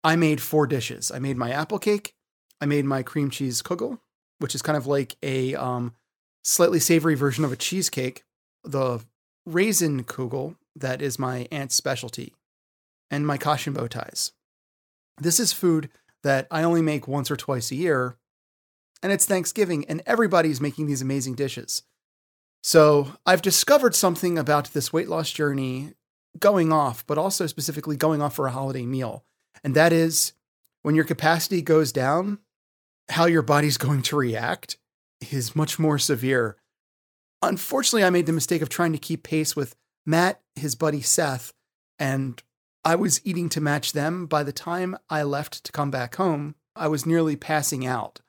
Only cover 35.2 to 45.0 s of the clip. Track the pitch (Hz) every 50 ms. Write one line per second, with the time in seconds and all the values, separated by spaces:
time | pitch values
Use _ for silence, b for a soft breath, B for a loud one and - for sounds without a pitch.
35.2 | - - - 135 120 113 - 156 156 151 - - 156 156 147 139 - - 147 113
36.2 | 120 131 135 127 117 107 98 _ _ _ _ _ _ _ _ _ _ _ _ _
37.2 | _ _ _ _ - - 196 190 - - 277 269 - - - 226 196 185 180 175
38.2 | 170 143 165 160 143 - 180 165 156 - - - 175 165 160 143 - - 165 156
39.2 | _ - 165 156 156 156 - 151 139 - - _ _ _ _ _ _ 156 156 165
40.2 | 175 190 - - _ _ _ - 147 151 120 - 165 156 147 147 120 - - -
41.2 | 165 147 131 120 - - _ _ _ _ _ _ _ _ _ _ 151 135 135 135
42.2 | 135 135 120 - _ _ _ _ _ _ _ _ _ 160 165 175 196 180 139 -
43.2 | _ 208 180 175 175 165 - 165 156 147 143 147 - - - 156 143 156 170 185
44.2 | 175 151 160 147 147 139 139 - - 170 170 180 185 185 185 -